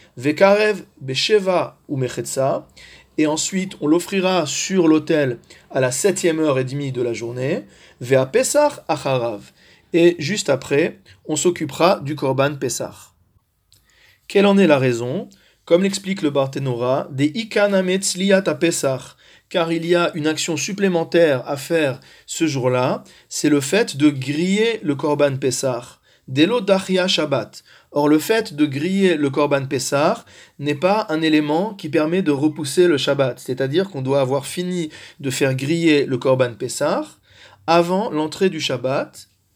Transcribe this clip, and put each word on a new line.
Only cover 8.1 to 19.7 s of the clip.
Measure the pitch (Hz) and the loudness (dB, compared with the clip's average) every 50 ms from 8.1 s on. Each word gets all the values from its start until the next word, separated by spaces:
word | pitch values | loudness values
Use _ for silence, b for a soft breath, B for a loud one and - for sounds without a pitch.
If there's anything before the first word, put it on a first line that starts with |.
| 135 131 - | 2 2 2
Pesach | 139 - 233 254 - - 294 294 285 294 - - - | 2 2 0 2 2 2 2 2 2 0 -4 -6 -6
Acharav, | 156 147 - 143 131 127 117 117 107 101 - - b b b b b b b b - | -6 -4 -2 -2 -2 -2 -2 -4 -6 -8 -12 -18 b b b b b b b b 2
et | 160 170 175 170 - | 4 4 4 4 2
juste | 143 147 202 202 - - | -2 -4 -4 -2 -2 -2
après, | 135 131 - - 147 143 170 - - - b b b b _ | -2 -2 -2 0 0 0 0 0 -4 -8 b b b b _
on | - 156 | -6 -4
s'occupera | 147 - 180 175 - 165 135 - - 160 180 202 - | -2 0 0 0 -2 -4 -8 -2 2 2 2 2 2
du | 143 139 151 | -2 -6 -6
Korban | 139 147 135 131 131 135 143 151 | -4 -2 -2 0 0 0 0 -2
Pesach. | 135 139 123 - - 120 85 - - - - _ _ _ _ _ _ _ _ _ _ _ _ b b b b b b b b b b b - | -4 -6 -6 -6 -6 -8 -10 -14 -18 -20 -20 _ _ _ _ _ _ _ _ _ _ _ _ b b b b b b b b b b b -2
Quelle | - 202 196 | 2 4 4
en | 202 196 196 | 6 6 6
est | 190 160 | 6 6
la | 147 135 | 6 4
raison ? | 131 127 120 113 120 123 143 196 196 - b b b b b b _ | 4 2 0 -2 -4 -6 -6 -6 -8 -10 b b b b b b _
Comme | - 165 180 196 | 2 2 4 4
l'explique | 196 196 - - 185 190 190 | 2 -2 -4 -6 -6 -4 -2
le | 156 147 | -2 -2
Barthénora, | 143 143 135 135 135 147 139 131 120 117 123 123 131 147 - - | 0 0 -2 -2 -4 -4 -4 -4 -2 -2 -2 0 0 -2 -2 -4
des | 139 131 143 151 151 | -2 -2 -2 -2 -2
Ikaname | 226 220 220 - 214 208 202 196 190 185 180 185 196 | -4 -6 -4 0 0 2 2 2 2 0 0 -2 -2
Tzliat | 190 - - 180 190 196 190 190 196 | -2 -4 -4 -2 0 2 2 2 2
à | 175 147 | 0 -2
Pesach, | 131 165 165 165 - - 135 131 131 - - b b b b b b b _ | 0 0 0 0 0 -2 -2 -2 -4 -6 -14 b b b b b b b _
car | - 180 165 165 | -4 -2 -2 0